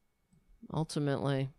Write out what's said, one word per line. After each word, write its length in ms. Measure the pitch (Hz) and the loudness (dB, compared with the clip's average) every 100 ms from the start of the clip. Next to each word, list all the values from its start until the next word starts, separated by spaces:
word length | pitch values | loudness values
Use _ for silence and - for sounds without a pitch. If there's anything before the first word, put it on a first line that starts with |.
| _ _ _ _ - - - | _ _ _ _ -20 -20 -6
Ultimately. 800 | 147 160 160 143 139 131 135 135 | -2 -2 0 0 2 2 0 -2